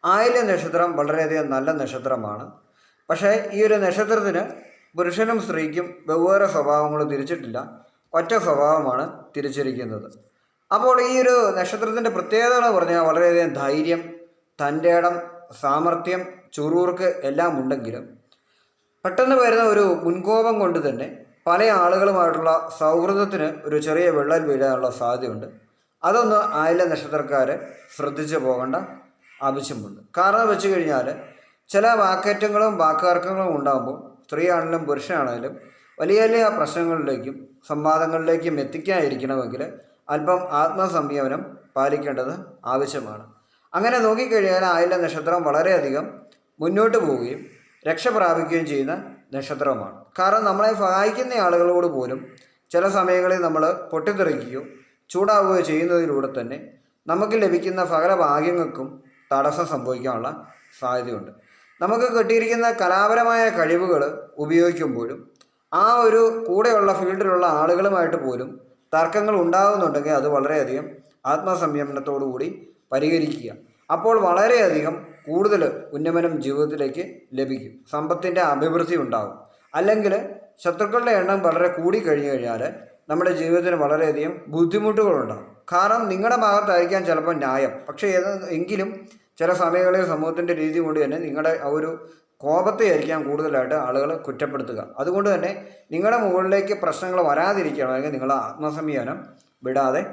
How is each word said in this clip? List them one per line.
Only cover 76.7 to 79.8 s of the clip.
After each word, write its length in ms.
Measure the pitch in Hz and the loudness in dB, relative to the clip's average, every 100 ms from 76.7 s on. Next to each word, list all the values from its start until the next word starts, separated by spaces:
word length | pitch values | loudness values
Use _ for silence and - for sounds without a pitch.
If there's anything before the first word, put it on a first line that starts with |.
| 156 139 139 180 - _ 131 | -2 -4 -4 -10 -12 _ -6
ലഭിക്കും, 340 | 131 127 104 - _ | -4 -6 -10 -20 _
സമ്പത്തിൻ്റെ 500 | 147 156 170 180 180 165 | -6 -4 -4 -2 0 2
അഭിവൃദ്ധി 440 | 139 156 170 165 170 | 2 0 0 0 -2
ഉണ്ടാകും. 320 | 127 113 104 - - _ _ | -2 -4 -4 -10 -20 _ _
അല്ലെങ്കിൽ 380 | 151 | -2